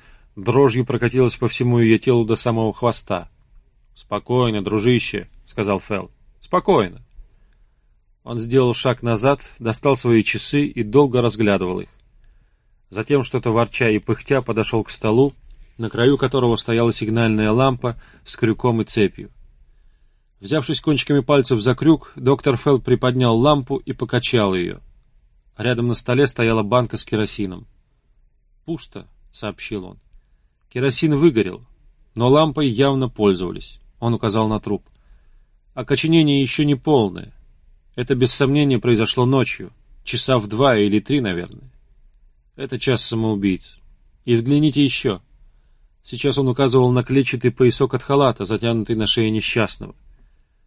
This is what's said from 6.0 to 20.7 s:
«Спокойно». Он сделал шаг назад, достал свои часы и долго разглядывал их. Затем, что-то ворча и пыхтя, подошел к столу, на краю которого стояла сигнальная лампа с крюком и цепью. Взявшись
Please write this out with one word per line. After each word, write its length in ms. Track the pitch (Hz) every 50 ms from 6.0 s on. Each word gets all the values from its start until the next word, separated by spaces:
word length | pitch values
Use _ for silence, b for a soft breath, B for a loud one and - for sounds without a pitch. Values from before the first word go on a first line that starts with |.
| 92 - _ _ _ _ _ _
«Спокойно». 640 | - - - 180 - - 185 135 101 87 90 - - _ _ - - _ _ _ _ _ _ _ _ _ _ _ _ _ _ _ _ _ _ _ _
Он 140 | 120 120 117
сделал 360 | 110 117 123 135 127 123 113
шаг 280 | - - 131 120 -
назад, 480 | - 120 117 107 113 139 143 - - - - -
достал 380 | 113 117 113 - - 143 135
свои 260 | 131 - 120 117 110
часы 440 | 101 - - 104 - - - 143 147
и 160 | 147 - 123
долго 380 | 110 104 104 139 147 135 120 123
разглядывал 580 | 120 117 104 107 107 104 101 92 92 90 92 95
их. 80 | 92 - _ _ _ _ _ _ - - _ _ _ _ _ _ _ _ _ _ _ _
Затем, 340 | 95 104 110 - 147 139
что-то 300 | 120 - - 123 - 123
ворча 380 | 107 117 117 - - - 123 113
и 80 | 107 104
пыхтя, 440 | - - 113 - - - 143 131
подошел 400 | 120 - 110 113 104 - - 113
к 80 | 101 -
столу, 440 | - - - 110 107 123 139 143 - - - - - - - - _
на 140 | - 113 101
краю 260 | - 117 120 139 143
которого 400 | 135 135 123 135 131 123 117 113
стояла 360 | 107 - - 113 117 117 117
сигнальная 600 | 107 - 110 107 110 117 117 113 110 107 107 107
лампа 480 | 107 123 135 135 127 120 - 120 117 b b b b b b
с 120 | - -
крюком 440 | - - 110 107 - - 123 113 113
и 40 | 104
цепью. 460 | - - 113 101 92 - - - - _ - - - _ _ - _ _ _ _ - _ _ _ _ _ _ _ _ _ _
Взявшись 400 | 98 98 147 156 123 -